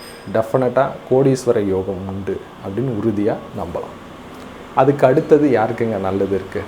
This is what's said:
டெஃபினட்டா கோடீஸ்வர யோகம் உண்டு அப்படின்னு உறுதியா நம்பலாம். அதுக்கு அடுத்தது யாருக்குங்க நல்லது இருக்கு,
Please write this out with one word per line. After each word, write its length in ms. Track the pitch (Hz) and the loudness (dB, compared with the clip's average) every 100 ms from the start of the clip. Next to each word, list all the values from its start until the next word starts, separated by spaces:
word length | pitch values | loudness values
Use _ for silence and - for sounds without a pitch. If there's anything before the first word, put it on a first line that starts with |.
| - - - | -18 -16 -4
டெஃபினட்டா 540 | 110 110 135 123 123 143 - - | -2 0 0 2 2 0 -2 0
கோடீஸ்வர 580 | 127 139 131 123 113 101 | 2 4 2 2 2 2
யோகம் 400 | 95 95 92 95 | 0 -2 -6 -6
உண்டு 320 | 98 98 92 - - 98 | -6 -6 -6 -10 -12 -8
அப்படின்னு 380 | 98 135 107 113 | -4 -2 -2 0
உறுதியா 280 | 101 101 | 0 0
நம்பலாம். 640 | 131 - - 85 85 - - - - - - - - - - | -2 -6 -8 -8 -8 -10 -14 -18 -18 -18 -18 -18 -18 -4 2
அதுக்கு 320 | 135 139 135 | 4 6 4
அடுத்தது 420 | 143 156 151 147 | 4 6 4 6
யாருக்குங்க 500 | 113 113 113 113 101 | 4 2 0 -2 -2
நல்லது 360 | 95 98 98 98 | -2 0 0 -2
இருக்கு, 260 | - 101 | -4 -8